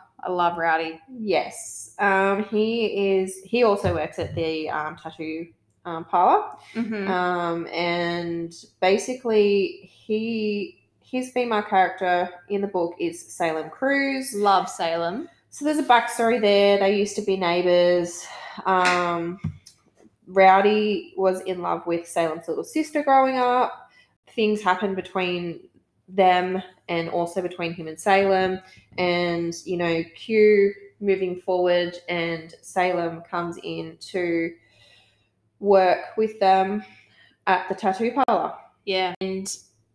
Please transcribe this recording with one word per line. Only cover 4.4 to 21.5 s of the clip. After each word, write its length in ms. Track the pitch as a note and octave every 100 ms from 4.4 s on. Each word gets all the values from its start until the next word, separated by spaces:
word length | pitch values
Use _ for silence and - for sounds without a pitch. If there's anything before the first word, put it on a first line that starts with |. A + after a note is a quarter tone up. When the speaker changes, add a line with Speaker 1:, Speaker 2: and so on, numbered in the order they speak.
| D#3+ D#3+ D#3
Speaker 2:
um, 260 | D3+ D#3 E3
tattoo, 520 | D#3+ E3 D#3 D#3+ E3 _ _ _
um, 220 | F3 E3 E3+
parlor. 380 | F3 G#3 G4+ - - -
Speaker 1:
Mm-hmm. 320 | A3+ A3 G#3+ F#3+
Speaker 2:
Um, 560 | F3+ F3+ F3 E3+ E3+ -
and 880 | E3+ F3 F3 E3+ E3+ E3+ E3+ E3+ - - -
basically 1120 | F#3+ G#3+ - B3+ A#3 G#3+ G#3 G3+ F#3 - -
he, 880 | _ - G#3+ A3+ A3 G#3+ G#3 F#3 _ _ _
his 280 | _ B3+ B3+
female 300 | B3+ A#3+ G#3
character 680 | - F#3+ F#3 F#3 F3+ F3+ F3+ - -
in 140 | G3+
the 40 | G3+
book 280 | F#3 E3+ -
is 320 | E3+ E3 -
Salem 380 | - E3+ D#3+ D#3
Cruz. 640 | - C4+ C#4 C#4 C4 C4
Speaker 1:
Love 360 | G3+ G#3 F#3 F#3
Salem. 580 | - E3+ E3+ E3+ A3 F4 _ _
Speaker 2:
So 140 | -
there's 140 | D4 D4+
a 40 |
backstory 560 | C4 A#3 A#3 - A3+ A#3+
there. 380 | G#3 G3+ G3+ G3+
They 180 | G3 G3+
used 180 | G#3 -
to 60 |
be 140 | G#3 F#3+
neighbours. 880 | F3 F3+ F3+ F3 F3 F3 E3+ - - - - G#3+ F#3+
Um, 720 | F#3 F3+ F3+ F3 E3+ E3+ F#3+ - - - _ _ _ - _ -
Rowdy 880 | F#3+ F#3+ F#3+ G#3 G#3+ G#3+ F#3+ - F#3
was 240 | F#3 F#3
in 200 | F#3